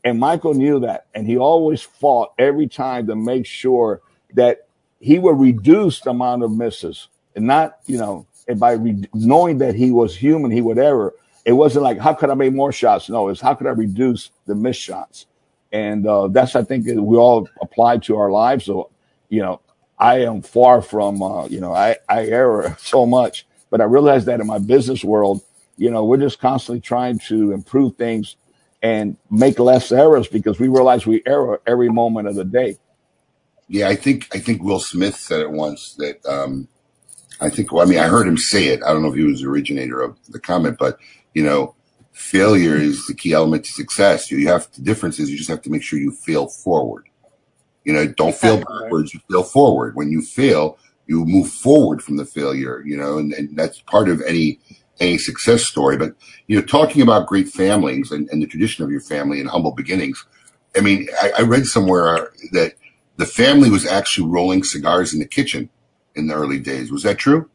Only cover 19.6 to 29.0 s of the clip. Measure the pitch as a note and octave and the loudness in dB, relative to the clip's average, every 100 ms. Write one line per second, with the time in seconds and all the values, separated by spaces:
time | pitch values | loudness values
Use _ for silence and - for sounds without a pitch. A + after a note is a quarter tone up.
19.6 | _ _ _ - A2+ B2+ A#2+ G#2+ - A#2+ | _ _ _ 2 2 4 0 -4 -4 4
20.6 | B2 B2 - G#2+ G2+ G2+ F#2+ F#2+ C2 F#2 | 6 6 2 -2 -2 -2 -4 -6 -8 -8
21.6 | F2+ F2 G#2+ A2+ - A2 A2 A#2 C3 G#2+ | -4 0 0 0 -2 -2 0 2 2 2
22.6 | - - - C3+ A#2+ B2+ A#2 - _ _ | -4 -8 0 2 4 2 0 -6 _ _
23.6 | _ A2+ A2 C3+ D3 C3+ G#2+ A#2+ G#2+ G#2 | _ 0 4 4 4 2 0 -4 -4 -6
24.6 | G2+ C3+ A#2+ B2 G2+ G#2+ G2+ G2 _ _ | 2 2 2 -6 0 2 2 -2 _ _
25.6 | _ - A#2+ A2+ G#2+ C3+ C#3 - C3 C3 | _ -4 -2 0 2 2 2 -2 -2 -2
26.6 | - A#2+ - A#2+ B2 A2+ - A2 G#2 G2 | -6 -12 -4 -4 -2 -6 -4 -2 0 -2
27.6 | - C3+ C3 - A#2 A2+ G#2 - _ _ | -2 0 0 -2 -4 -4 -6 -14 _ _
28.6 | _ _ A2+ A2 | _ _ -2 0